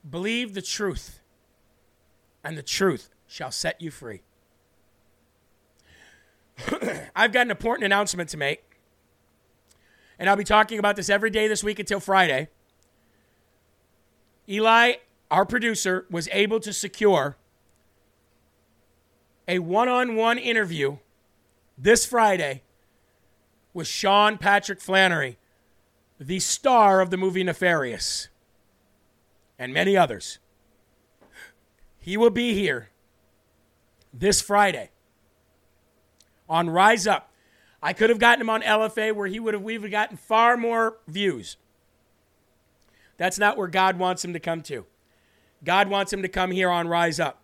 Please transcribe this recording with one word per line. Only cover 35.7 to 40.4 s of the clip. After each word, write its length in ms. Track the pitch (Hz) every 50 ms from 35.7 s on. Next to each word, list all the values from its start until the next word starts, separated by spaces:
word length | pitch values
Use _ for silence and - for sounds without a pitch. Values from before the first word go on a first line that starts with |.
| _ _ _ _ _ _ _ _ _ _ _ _ _ _ _ _
on 180 | 165 165 170
Rise 380 | 170 160 175 190 214 233 226 175
Up. 260 | 214 190 147 - _ _ _ _ _ _ _ _ _ _ _
I 140 | - 151 185
could 160 | - 220 226
have 80 | 240
gotten 240 | 214 226 233 240 -
him 80 | 226 226
on 140 | 220 220 214
L 180 | 220 214 214
F 160 | 220 214 220
A 140 | 226 214 220
where 160 | 220 208 202
he 120 | 190 190 220
would 140 | 226 220 208
have, 80 | 202
we 160 | 190 220 226
would 60 | 226 202
have 80 | 208
gotten 260 | 196 208 214 - 208
far 400 | - - - 220 220